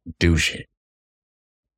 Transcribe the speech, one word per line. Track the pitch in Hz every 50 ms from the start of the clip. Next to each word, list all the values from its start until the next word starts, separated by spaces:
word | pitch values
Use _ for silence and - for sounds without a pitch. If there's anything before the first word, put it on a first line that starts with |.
| - - - -
Do | - 85 82
shit." | 80 - - - - - _ _ _ _ _ _ _ _ _ _ _ _ _ _ _ _ _ _ _ _ _ _